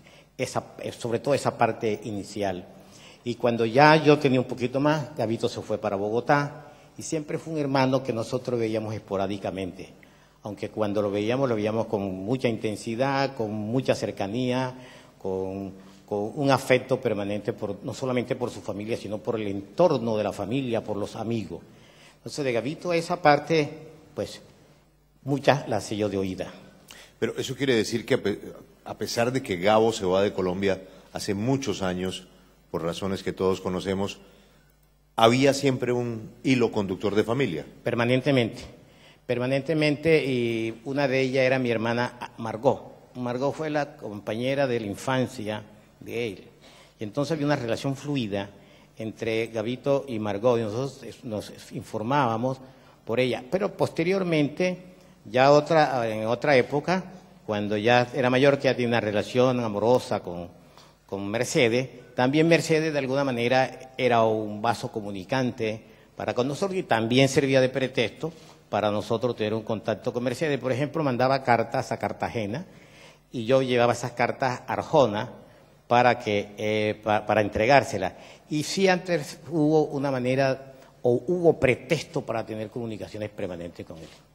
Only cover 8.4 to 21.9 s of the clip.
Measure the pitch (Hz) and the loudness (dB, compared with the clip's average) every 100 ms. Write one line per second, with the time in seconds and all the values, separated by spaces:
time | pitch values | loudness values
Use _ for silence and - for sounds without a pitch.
8.4 | 123 120 113 110 107 107 - 98 95 101 | -4 -2 -2 -2 -4 -8 -6 -2 -2 -4
9.4 | 98 90 92 - - - - _ _ _ | -6 -6 -8 -10 -18 -20 -20 _ _ _
10.4 | 107 98 104 110 104 104 104 101 107 131 | -14 -10 -8 -4 -2 0 0 0 0 0
11.4 | 135 110 107 113 107 104 98 95 98 127 | 0 0 0 -2 -2 -2 -2 -4 -4 0
12.4 | 123 110 110 101 117 113 135 135 135 135 | 0 -2 -4 -6 -6 -2 0 0 0 -2
13.4 | 107 107 104 127 131 120 104 - 98 120 | -4 -4 -2 0 2 0 -2 -4 -4 -2
14.4 | 127 127 127 127 - - - - 95 95 | -2 -2 -4 -8 -18 -20 -20 -10 -6 -4
15.4 | 95 98 95 87 - - - 104 107 151 | -4 -6 -10 -12 -20 -20 -6 -4 -2 0
16.4 | 139 127 - 127 - 127 117 104 101 104 | 2 2 4 2 4 -2 0 -2 -2 -4
17.4 | 120 - 101 98 139 104 131 123 113 120 | -4 -6 -6 -6 -10 -6 -2 -2 -2 -4
18.4 | 117 110 - 98 107 117 98 104 120 113 | -4 -6 -8 -8 -6 -6 -6 -8 -4 -4
19.4 | 104 101 98 - 175 135 117 107 101 90 | -4 -6 -6 2 2 4 0 0 -2 -4
20.4 | 95 135 127 110 110 101 104 113 110 117 | -4 -4 -2 -2 -2 -6 -6 -6 -4 -4
21.4 | 87 85 - - - | -6 -12 -16 -20 -20